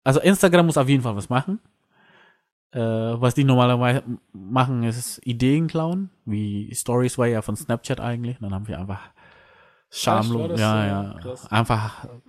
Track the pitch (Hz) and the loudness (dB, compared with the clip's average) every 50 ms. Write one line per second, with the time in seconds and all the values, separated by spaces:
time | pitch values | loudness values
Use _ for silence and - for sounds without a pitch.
0 | _ 131 135 151 - 180 202 - - 185 170 180 170 165 147 151 135 131 143 135 | _ 2 4 6 6 4 6 6 6 6 6 6 6 4 4 2 4 4 4 2
1 | 123 120 104 101 98 - 123 127 135 - 196 226 - _ _ _ _ _ _ _ | 2 0 -4 -4 -4 -2 -2 -2 0 -2 -6 -8 -8 _ _ _ _ _ _ _
2 | _ _ _ _ _ _ _ _ _ _ _ _ _ _ - 127 117 113 113 113 | _ _ _ _ _ _ _ _ _ _ _ _ _ _ -6 -4 -2 -2 0 -2
3 | 110 117 117 117 123 123 117 147 139 135 131 123 123 123 123 120 123 123 123 135 | -2 -2 0 0 0 2 2 4 4 6 6 6 6 4 4 4 2 2 0 0
4 | - 117 123 - _ _ - 98 95 95 120 131 127 131 131 120 117 117 113 123 | -2 -6 -10 -10 _ _ -20 -16 -10 -2 0 0 0 2 0 0 0 -2 -2 -4
5 | 120 - - - - - 120 117 127 131 143 156 165 156 - 160 160 165 180 190 | -6 -10 -12 -8 -6 -6 -2 0 2 2 2 2 0 -2 -2 -2 -2 -2 -2 -4
6 | 196 185 - _ _ 113 104 104 104 104 101 101 104 - 123 - - - 120 123 | -6 -8 -10 _ _ -6 -4 -4 -4 -4 -4 -6 -6 -8 -10 -8 -4 -2 0 0
7 | 127 123 - - 120 120 117 110 - - 107 - - - 117 117 - - 127 - | 0 0 0 0 0 0 0 -2 -2 -4 -8 -8 -4 -4 -6 -4 -4 -6 -6 -6
8 | - 120 120 120 120 120 123 - 110 98 95 95 104 107 87 - 92 101 98 - | -4 -6 -6 -6 -6 -8 -8 -8 -8 -6 -6 -6 -6 -8 -8 -8 -8 -10 -10 -12
9 | - - _ _ - - - - _ _ _ _ _ _ _ _ _ _ - - | -14 -18 _ _ -20 -20 -20 -20 _ _ _ _ _ _ _ _ _ _ -12 -6
10 | - 123 110 110 107 113 117 117 113 - - 110 107 107 107 107 104 101 101 98 | -2 0 0 0 0 0 -2 -2 -2 -2 -2 0 2 2 2 2 0 0 -2 -4
11 | 101 98 104 85 85 127 127 - - - 104 110 117 - 123 110 107 110 - - | -4 -6 -10 -12 -14 -14 -14 -14 -8 -4 -2 0 0 0 0 -2 -2 -6 -10 -12
12 | - - 120 120 - | -16 -18 -18 -20 -20